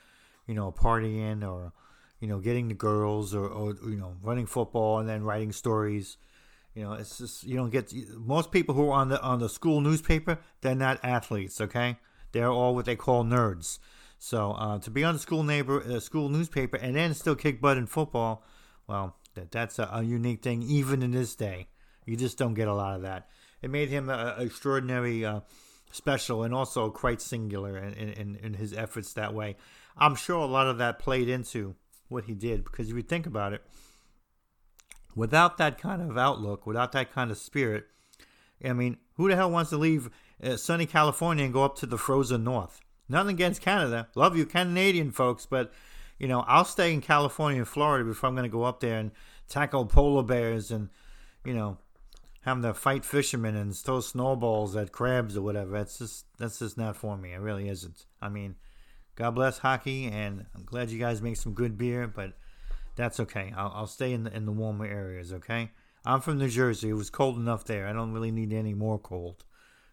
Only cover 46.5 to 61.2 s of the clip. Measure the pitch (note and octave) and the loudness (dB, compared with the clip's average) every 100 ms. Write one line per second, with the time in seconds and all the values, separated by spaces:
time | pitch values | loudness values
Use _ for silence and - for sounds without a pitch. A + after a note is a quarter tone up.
46.5 | D3 F3+ - E3+ D3+ - D3 D3 - D3+ | 6 6 4 2 2 4 4 4 2 0
47.5 | C3 A2 C#3+ D3 C3+ A2+ G#2+ C3 B2+ A#2+ | 2 0 2 4 4 2 0 0 0 -2
48.5 | A2+ A#2+ B2 A#2+ A2+ G#2+ - - - - | 0 0 0 -2 -2 -4 -8 -20 -20 -6
49.5 | C#3 C#3+ C3+ A2 - C#3+ C#3+ A#2 B2 A#2 | -2 0 0 8 10 10 6 4 2 2
50.5 | A2+ G#2 A2+ G2 - - - - - B2+ | -2 -2 -4 -6 -10 -20 -20 -20 -12 -6
51.5 | A#2 G#2 F2+ - _ - - - - C3 | -2 -2 -6 -14 _ -20 -20 -20 -8 -2
52.5 | B2+ A#2 - C3+ C3+ - C#3+ C3 B2 A2+ | 0 0 0 0 0 0 0 2 0 -2
53.5 | G#2+ G2+ F#2+ - C3 - B2 B2+ B2+ A#2+ | -2 -4 -4 -2 -2 -2 -2 0 2 2
54.5 | G#2+ G#2 G#2 G2+ - A#2+ B2+ A2 G2 G2+ | 2 0 -2 -4 -2 2 2 0 -2 -2
55.5 | G#2 F#2 G#2 G#2 - A2+ - - - A#2 | -4 -4 -4 -6 -8 -12 -12 -18 -10 -10
56.5 | - A2 - A2 G2 G#2+ G2 F2+ F2+ G#2+ | -6 -8 -4 -6 -4 -6 -8 -10 -8 -6
57.5 | G2+ G2+ F#2 F2 - - _ G#2 G2+ G2 | -4 -6 -6 -10 -16 -20 _ -8 -8 -8
58.5 | - - - - - - - A#2 A#2 A2 | -12 -18 -20 -20 -20 -18 -4 -2 2 0
59.5 | - C3 C3 C3+ C3+ B2+ G#2 G#2 G2 - | 2 0 0 -2 -4 -4 -4 -4 -6 -12
60.5 | F#2+ G2+ A#2+ A#2 A2+ A#2+ A2 | -14 -8 -4 -4 -2 -2 -2